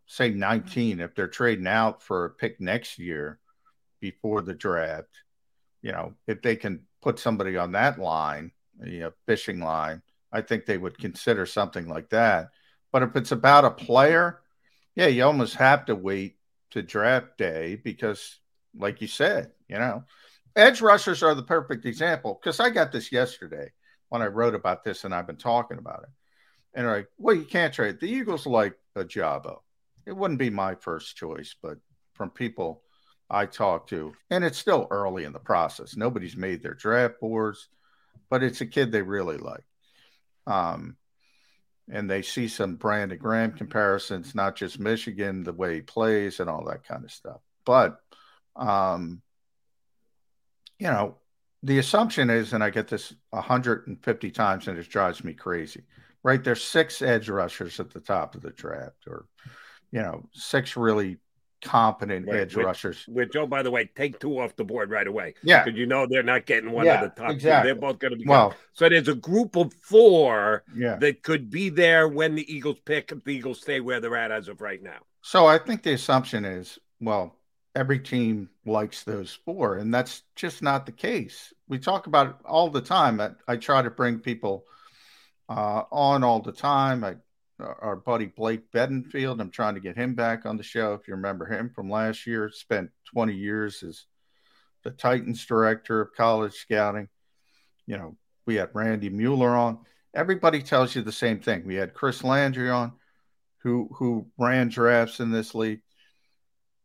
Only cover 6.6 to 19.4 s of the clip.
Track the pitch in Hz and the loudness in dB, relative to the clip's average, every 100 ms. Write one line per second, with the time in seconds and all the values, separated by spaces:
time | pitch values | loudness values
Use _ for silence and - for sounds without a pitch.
6.6 | 104 85 - _ 117 120 120 104 95 90 | -6 -10 -14 _ -6 -2 -4 -2 -2 -4
7.6 | 90 101 139 135 85 80 76 73 82 - | -2 0 0 0 -4 -2 -2 -6 -12 -20
8.6 | _ _ 92 87 82 - - 107 - 90 | _ _ -14 -10 -10 -8 -2 -2 -2 -6
9.6 | 80 80 78 80 - _ _ 113 - 113 | -4 -2 -4 -8 -16 _ _ -8 -4 -4
10.6 | - 92 90 - 98 - 123 104 87 107 | -2 -4 -6 -8 -10 -4 -2 0 -2 -4
11.6 | 101 - 82 80 - 110 113 87 69 _ | -4 -6 -10 -10 -2 4 4 4 -2 _
12.6 | _ _ _ 131 123 139 135 123 135 143 | _ _ _ 0 0 -2 -2 4 8 10
13.6 | 135 - - 123 147 165 175 - _ _ | 8 2 4 6 8 6 2 -2 _ _
14.6 | _ _ _ - 170 123 139 143 110 - | _ _ _ 2 4 6 4 4 0 4
15.6 | 131 139 135 101 95 98 95 - _ _ | 6 6 2 -4 -2 -4 -6 -12 _ _
16.6 | _ 107 87 104 113 127 127 - 90 80 | _ -10 -6 0 2 2 0 -4 -4 -2
17.6 | 82 110 120 - 110 98 - - _ _ | -6 -8 -10 -6 -6 -6 -12 -20 _ _
18.6 | _ - 101 - 107 - 170 185 | _ -6 -6 -6 -8 0 0 0